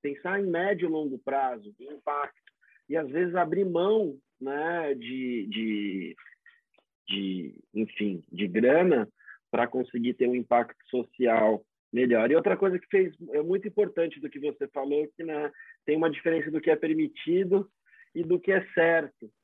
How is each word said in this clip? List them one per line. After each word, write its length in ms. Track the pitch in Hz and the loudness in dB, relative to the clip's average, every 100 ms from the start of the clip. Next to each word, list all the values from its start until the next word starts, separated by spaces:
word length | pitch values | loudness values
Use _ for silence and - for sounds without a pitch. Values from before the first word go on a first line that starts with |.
pensar 400 | 147 143 180 196 | -6 -6 -4 -2
em 60 | 196 | 0
médio 420 | 165 190 190 170 | 0 0 0 0
e 40 | |
longo 260 | 156 151 127 | -2 -4 -6
prazo, 560 | - 139 131 120 104 104 | -4 -2 -2 -4 -12 -20
em 140 | 131 | -18
impacto. 480 | 147 - 143 143 _ _ _ _ _ _ | -10 -6 -4 -6 _ _ _ _ _ _
E 80 | 156 | -4
às 140 | 143 | -2
vezes 240 | 147 180 | -2 -2
abrir 320 | 180 170 175 190 | 0 0 0 0
mão, 500 | 170 185 220 185 135 _ _ | 0 2 2 0 -6 _ _
né, 540 | 131 143 160 170 156 | -6 -4 -4 -2 -2
de, 520 | 135 117 131 127 120 101 | -4 -6 -6 -4 -4 -4
de, 680 | 107 110 104 104 95 85 82 - _ - _ _ _ _ _ - | -4 -2 -2 -4 -6 -8 -14 -20 _ -20 _ _ _ _ _ -8
de, 540 | 101 98 92 76 50 _ | -6 -4 -6 -8 -14 _
enfim, 500 | 107 110 - 104 90 - | -4 -4 -2 -4 -4 -10
de 160 | 87 101 | -6 -2
grana 580 | 92 120 156 185 139 107 _ - - _ | 2 4 6 4 2 0 _ -20 -20 _
pra 160 | 120 120 | -2 0
conseguir 480 | 131 123 123 117 | -2 -4 -2 -2
ter 120 | - 123 | 0 0
um 80 | |
impacto 440 | 123 117 120 117 - _ | 0 2 2 2 -8 _
social 760 | 123 123 - 123 113 107 107 _ _ _ | -4 -4 0 2 6 4 2 _ _ _
melhor. 380 | 117 123 117 117 | 0 4 4 6
E 60 | 160 | 4
outra 200 | 180 185 | 4 2
coisa 220 | 190 180 | 2 0
que 80 | - | 0
fez, 280 | 196 185 151 170 | 2 2 -2 -4
é 100 | 147 | -4
muito 260 | 160 190 202 | 0 -2 -2
importante 500 | 208 202 - 165 143 | 0 0 0 -4 -4
do 100 | 143 | -12
que 80 | 147 | -6
você 280 | 147 143 139 | -8 -6 -6
falou, 380 | 147 139 147 151 - | -6 -2 -2 -2 -8
que, 80 | |
né, 260 | 165 151 147 - - - | -8 -4 -6 -8 -20 -12
tem 120 | - 156 | -2 0
uma 140 | 165 | 0
diferença 400 | 147 170 165 147 | 0 -2 -2 -2
do 100 | 156 | -2
que 80 | 160 | 2
é 60 | 156 | 2
permitido 920 | 160 160 156 - 156 175 185 196 196 _ _ _ _ | 2 0 0 -4 -2 0 4 2 0 _ _ _ _
e 80 | 160 | -8
do 180 | 165 180 | 0 0
que 120 | 190 | 2
é 140 | 190 190 | 0 0
certo. 580 | - 165 165 147 _ 107 _ | 2 4 4 0 _ -20 _